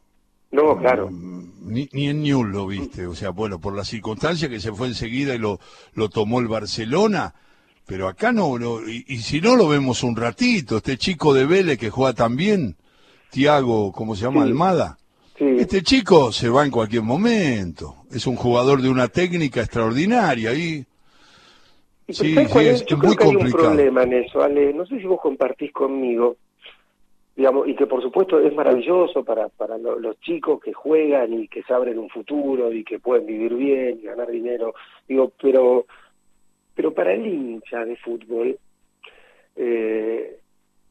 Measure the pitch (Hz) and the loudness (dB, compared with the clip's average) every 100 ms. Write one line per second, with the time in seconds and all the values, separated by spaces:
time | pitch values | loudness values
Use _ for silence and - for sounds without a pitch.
0 | _ _ _ _ _ 135 156 117 123 123 | _ _ _ _ _ 2 2 2 2 0
1 | 95 90 90 90 87 95 92 113 143 135 | -2 -10 -14 -14 -16 -18 -8 -6 -6 -4
2 | 143 151 147 139 110 98 95 98 90 - | -4 -2 0 0 0 -4 -6 -6 -8 -10
3 | 90 82 101 87 110 90 98 101 98 113 | -10 -8 -8 -6 -6 -6 -8 -8 -8 -8
4 | 98 110 151 170 156 113 113 101 127 110 | -8 -4 -4 -2 -4 -6 -8 -6 -6 -6
5 | 113 123 139 123 110 95 - - - - | -6 -4 -4 -2 -2 -4 -8 -20 -14 -4
6 | 110 - 107 123 117 110 104 - 110 151 | -4 -2 0 0 -2 -4 -6 -8 -2 0
7 | 220 185 98 - _ _ _ _ - - | 2 0 -4 -10 _ _ _ _ -12 -6
8 | 95 190 220 233 170 123 120 117 110 117 | -6 -2 0 0 0 -2 -4 -6 -8 -12
9 | - 127 110 143 196 254 175 147 131 120 | -10 -10 -4 0 4 4 6 4 2 0
10 | 127 113 117 117 247 226 127 110 - 131 | -2 -2 -2 0 0 0 0 -2 -2 -4
11 | - 175 160 135 135 185 180 127 113 101 | -4 0 4 4 4 2 2 0 -4 0
12 | 131 117 117 123 196 208 127 80 _ _ | 0 2 0 2 0 0 -2 -6 _ _
13 | _ _ _ 127 143 147 127 113 101 - | _ _ _ 0 2 4 2 0 0 -4
14 | 110 104 117 143 139 123 180 170 98 - | -8 -6 0 2 2 2 2 2 -2 -6
15 | _ _ _ - - 127 226 196 170 262 | _ _ _ -2 2 2 2 0 2 0
16 | 202 175 127 101 - 151 147 117 110 117 | 6 6 6 2 2 2 2 0 0 0
17 | 110 131 226 226 165 113 92 - 78 - | 0 0 2 2 0 -2 -4 -8 -14 -16
18 | - - 131 120 123 120 127 139 131 131 | -14 -8 -6 -2 2 2 4 4 2 2
19 | 123 - 180 175 147 120 117 120 113 120 | 0 0 -2 0 -2 -2 -4 -2 0 0
20 | 185 247 190 127 113 135 170 156 127 _ | 0 2 2 0 -2 -2 -4 -6 -12 _
21 | _ _ _ _ _ _ _ _ _ _ | _ _ _ _ _ _ _ _ _ _
22 | - 185 147 156 131 - 185 247 - 156 | -12 -4 2 2 4 6 6 4 2 2
23 | 202 214 - 135 123 143 160 151 139 127 | 4 6 6 6 4 4 4 6 4 4
24 | 127 127 120 143 143 143 143 147 180 254 | 2 2 0 0 2 4 2 0 -6 -6
25 | 185 180 160 135 131 - 143 - 135 135 | -2 -2 0 -2 -2 -4 -8 -4 -4 -2
26 | 127 117 120 - _ _ - - _ _ | -2 0 0 -2 _ _ -20 -20 _ _
27 | _ _ _ - 135 135 139 135 139 127 | _ _ _ 0 2 2 0 0 0 0
28 | 123 175 190 156 151 147 143 127 120 180 | 0 0 2 4 4 2 2 2 2 2
29 | 175 - 123 113 107 - 107 113 117 113 | 2 0 -2 -2 -4 -6 -10 -6 -6 -6
30 | 117 107 - 165 151 147 - - - 160 | -6 -8 -6 -4 -2 -2 -4 -8 0 2
31 | 156 139 117 113 107 117 - 127 123 113 | 4 2 0 -2 -6 -10 -2 -2 -2 -4
32 | 107 113 107 147 139 131 117 113 107 107 | -8 -12 -8 -4 -2 -2 -2 -4 -8 -8
33 | 120 123 107 107 117 120 139 135 127 113 | 0 0 0 -4 -4 -2 0 0 0 -6
34 | 107 110 120 117 120 120 113 - - - | -10 -10 -8 -6 -6 -6 -6 -10 -18 -20
35 | - 131 127 - 135 131 123 127 120 - | -4 0 0 0 2 4 4 2 0 -10
36 | _ _ _ _ _ _ _ - - 160 | _ _ _ _ _ _ _ -6 -4 -2
37 | 175 202 220 165 127 113 - 120 113 120 | 0 -2 -2 -6 -6 -10 -10 -8 -8 -10
38 | - 175 110 117 123 - _ _ _ _ | -10 -10 -8 -4 -4 -6 _ _ _ _
39 | - - _ _ _ - 123 117 110 110 | -20 -20 _ _ _ -8 -4 -2 -2 -4
40 | 110 113 - - _ _ _ _ _ | -4 -6 -8 -14 _ _ _ _ _